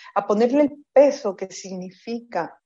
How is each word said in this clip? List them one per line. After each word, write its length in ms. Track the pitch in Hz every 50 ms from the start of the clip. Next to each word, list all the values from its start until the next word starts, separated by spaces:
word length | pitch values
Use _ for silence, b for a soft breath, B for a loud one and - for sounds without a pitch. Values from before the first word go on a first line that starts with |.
| B B B
a 120 | - 202 -
ponerle 360 | 208 208 233 233 262 294 302
el 220 | 277 285 - - _ -
peso 420 | 262 294 277 285 - - 208 190
que 160 | - 190 190
significa, 1080 | - - - 185 190 180 180 185 185 _ - 226 233 233 233 _ - 175 156 - - _ _